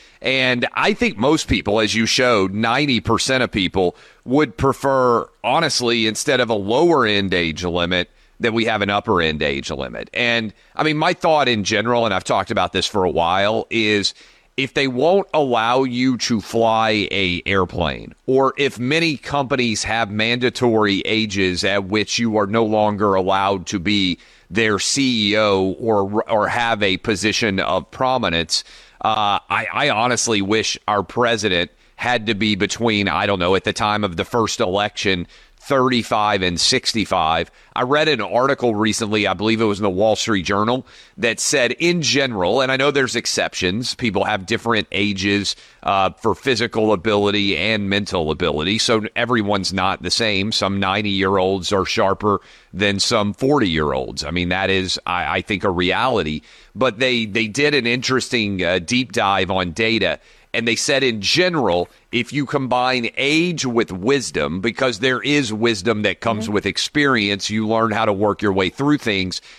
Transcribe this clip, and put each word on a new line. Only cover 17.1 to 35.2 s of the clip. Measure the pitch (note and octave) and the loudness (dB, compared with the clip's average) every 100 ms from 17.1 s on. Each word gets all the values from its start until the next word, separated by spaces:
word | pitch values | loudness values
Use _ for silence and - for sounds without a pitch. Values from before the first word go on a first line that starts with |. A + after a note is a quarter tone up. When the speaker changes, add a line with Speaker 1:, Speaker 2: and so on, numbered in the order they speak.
Speaker 1:
a | G2 F#2 F2 - | 0 0 -2 0
airplane, | G2 F2+ - D#2+ B1 A1+ - - | 0 0 -2 -4 -4 -12 -12 0
or | C3 C3+ C3 | 2 2 0
if | C#3 - | -4 -2
many | B2 D#3 E3 C3+ | -2 0 0 -4
companies | - C#3+ B2+ C#3 A#2+ G#2+ | -4 -4 -2 0 0 -2
have | A2 A2 A2 | -2 -2 -2
mandatory | G#2+ A2 B2 B2 - B2 A2 G#2 G2 - | -2 0 0 0 2 2 4 2 2 0
ages | A2 A2 G2+ F#2 F2 | 0 0 2 0 2
at | G2+ G2+ F#2+ | 0 0 0
which | G#2+ G2 A2+ | -2 0 -2
you | A#2 G#2+ | 0 0
are | G2+ | 0
no | A2+ A2 | 0 2
longer | G#2+ G#2+ G2+ G#2 F#2+ | 2 2 2 2 2
allowed | F#2 F#2+ G2 G2+ E2+ | 2 2 2 -2 -4
to | G2+ | -4
be | F2 G#2 F#2 E2+ - - - | 0 0 0 -2 -8 -20 -6
their | G2 A2 G2+ | 0 2 2
C | - C#3 C3 A#2 G#2 | 0 0 0 2 2
E | G#2 | 2
O | G#2+ G2 F#2+ F2+ | 2 2 0 -2
or, | A2+ G#2 G2 G#2+ - | 0 0 2 -2 0
or | G#2+ G2 | 0 0
have | A#2 A#2 A2 | 0 0 0
a | G2+ F#2 | 0 0
position | - G2+ G#2 G2 A2+ F#2+ | 0 0 0 0 0 0
of | C#2+ F2+ - | 0 -2 -4
prominence, | - C3 B2+ G2+ E2 E2 - - - - - | -4 0 0 0 -2 -2 -4 -6 -20 -20 -6
uh, | G#2+ A2 G#2 G2 - | -2 0 0 0 -2
I, | G2+ A2 | -4 -4
I | F#2+ C#3+ | -2 0
honestly | G#2+ B2 A#2+ - G#2+ | 0 0 0 0 0
wish | F#2+ A2 G2+ - - | 2 0 0 -4 -2
our | G#2 | -2
president | F#2+ - A#2+ A#2 G#2 F2+ F2 _ _ - | -2 0 0 2 0 0 -2 _ _ -6
had | A#2 B2 G#2+ | -2 -2 -2
to | |
be | G#2 G#2+ G2+ | -2 0 0
between, | G#2 - A#2 G#2 G2 | -2 -2 0 0 0
I | D#2+ G2+ | 0 0
don't | G2+ | 0
know, | F2 F#2+ | 2 0
at | |
the | - | 0
time | F#2+ G#2+ G#2+ | -2 0 0
of | G#2 E2 | -2 -4
the | F#2+ | -2
first | A#2+ G#2 - | 0 0 0
election, | G#2+ F#2+ G#2 - G#2 F#2 | 0 0 -2 -2 -2 -2